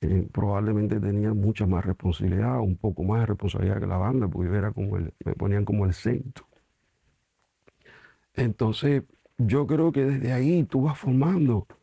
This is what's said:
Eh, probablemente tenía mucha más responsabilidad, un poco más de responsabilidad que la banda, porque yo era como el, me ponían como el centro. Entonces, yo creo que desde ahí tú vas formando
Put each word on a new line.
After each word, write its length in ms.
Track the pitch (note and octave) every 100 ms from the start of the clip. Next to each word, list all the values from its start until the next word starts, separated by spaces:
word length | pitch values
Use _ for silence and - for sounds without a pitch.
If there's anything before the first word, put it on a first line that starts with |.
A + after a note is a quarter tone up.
Eh, 280 | E2 F#2 -
probablemente 680 | - G#2 G2+ G#2+ G#2+ G#2 G#2+
tenía 320 | G2+ G2+ G#2+
mucha 340 | A2 G2+ G#2+ G2
más 180 | F2+
responsabilidad, 760 | F2+ F2+ F#2 E2 F#2+ F#2 A#2 B2+
un 160 | G2+ F2
poco 280 | A2 -
más 160 | F#2 A2+
de 60 | A2
responsabilidad 520 | F#2+ G2+ F#2+ F#2+ G#2
que 60 | G#2
la 120 | F#2
banda, 300 | G2 C3 G2+
porque 220 | - F2+
yo 60 | G2+
era 160 | G#2
como 240 | G#2 G2+ F#2+
el, 180 | E2 -
me 100 | -
ponían 300 | - G2 G2+
como 220 | G#2 G#2+ F#2
el 80 |
centro. 520 | F2 A2+ B2+ C3+ - - _ _ _ _ _ _ _ _ _ _ _ _ _ - - - _ _
Entonces, 680 | - B2 G#2 A2+ G#2+ C#3+ C#3 - _ _ -
yo 280 | A2+ C3+ C#3+
creo 260 | D3+ E3
que 120 | C#3
desde 280 | C3+ C#3 A#2+
ahí 320 | B2+ C3+ F3
tú 180 | D3 C3+
vas 160 | D3 C#3+
formando 680 | - C3 D3+ F#3+ C#3+ G#2+ - -